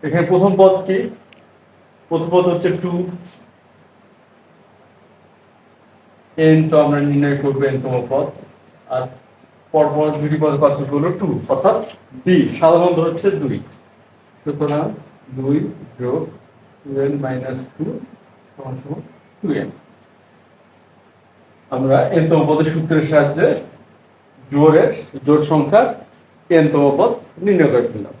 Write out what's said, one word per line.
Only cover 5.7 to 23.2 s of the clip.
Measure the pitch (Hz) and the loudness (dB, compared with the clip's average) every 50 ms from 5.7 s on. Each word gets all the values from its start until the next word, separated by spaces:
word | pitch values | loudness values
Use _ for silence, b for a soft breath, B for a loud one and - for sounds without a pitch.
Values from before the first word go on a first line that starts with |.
| _ _ _ _ _ _ _ _ _ _ _ _ _ 160 160 | _ _ _ _ _ _ _ _ _ _ _ _ _ 2 4
এন | 160 156 156 156 - | 6 6 6 4 4
তো | 156 151 147 | 4 4 4
আমরা | 143 147 143 143 143 | 4 2 0 0 0
নির্ণয় | 143 143 143 143 139 139 143 | 0 0 0 0 0 -2 -2
করবো | 139 131 135 139 139 | -4 -2 0 -2 -2
এনতম | 135 131 - 131 127 127 117 - | -2 -2 -6 -4 -4 -4 -4 -2
পদ, | 131 139 151 - - - - - - _ _ _ _ _ _ - 127 | -2 -2 -2 -4 -8 -14 -20 -20 -20 _ _ _ _ _ _ -8 -6
আর | 127 131 - - - _ _ _ _ _ _ _ _ _ _ - | -6 -6 -6 -12 -18 _ _ _ _ _ _ _ _ _ _ 0
পরপর | 156 151 151 - 147 151 151 147 147 147 | 2 2 2 0 -2 -2 -2 -2 -2 -4
দুটি | 151 156 151 151 | -4 -2 0 0
পদের | 151 143 143 151 | -2 0 2 2
পার্থক্য | 143 143 - 135 131 143 143 | 2 0 0 -6 -4 -4 -2
হলো | 147 180 180 - | -2 -2 -2 -4
টু, | 208 170 127 - - - 180 | -4 -4 -4 -4 -4 -4 -4
অর্থাৎ | 175 180 190 240 - - - - - - _ - 131 - | 0 2 2 2 0 -4 -8 -16 -20 -20 _ -20 -8 0
ডি | 180 185 160 127 - - - | 2 2 2 2 0 -2 2
সাধারণত | 170 160 170 170 175 180 170 160 165 | 2 4 4 4 4 2 2 0 -2
হচ্ছে | 165 165 - - 202 190 156 147 | -2 -4 -2 -2 -2 -2 -2 -4
দুই। | 131 107 - - - - - _ _ _ _ _ _ _ _ _ _ _ _ _ | -6 -6 -8 -10 -14 -20 -20 _ _ _ _ _ _ _ _ _ _ _ _ _
সুতরাং | 151 143 147 151 143 147 151 220 214 214 - - - - - _ - 131 131 | -10 -6 -4 -4 -2 -2 -2 -4 -4 -8 -12 -18 -20 -20 -20 _ -16 -12 -8
দুই + | 131 135 147 156 - - - - - - - - 123 123 131 160 - - - - _ _ _ _ - _ _ _ _ | -4 -2 -2 -2 -2 -4 -10 -12 -18 -20 -14 -8 -6 -4 -4 -4 -6 -8 -14 -20 _ _ _ _ -20 _ _ _ _
টু | 143 135 135 139 | -10 -6 -4 -2
এন | 143 147 143 135 | -2 -2 -4 -4
মাইনাস | 131 131 127 127 131 131 127 - - - | -6 -6 -6 -8 -8 -10 -10 -12 -14 -10
টু | - 156 208 254 - - - - _ _ _ _ _ _ _ _ | -10 -8 -8 -8 -12 -14 -16 -20 _ _ _ _ _ _ _ _
সমান | - 139 131 131 131 | -18 -14 -14 -14 -14
সমান | - 139 151 - - - - - _ _ _ _ | -12 -12 -14 -14 -14 -18 -20 -20 _ _ _ _
টু | - 190 143 - | -6 -4 -4 -4
এন। | - - - - _ _ _ _ _ _ _ _ _ _ _ _ _ _ _ _ _ _ _ _ _ _ _ _ _ _ _ _ _ _ _ _ _ _ _ _ _ _ | -6 -8 -12 -18 _ _ _ _ _ _ _ _ _ _ _ _ _ _ _ _ _ _ _ _ _ _ _ _ _ _ _ _ _ _ _ _ _ _ _ _ _ _
আমরা | - 127 135 135 135 143 151 - 185 165 | -6 -4 0 2 2 2 2 2 0 0
এনতম | 156 160 160 156 143 156 | 2 2 2 2 2 2
পদের | 151 151 160 - - | 2 0 0 -2 -2
সূত্রের | 160 156 - 165 156 143 - | -4 -2 0 0 0 0 2
সাহায্যে | 156 147 | 2 2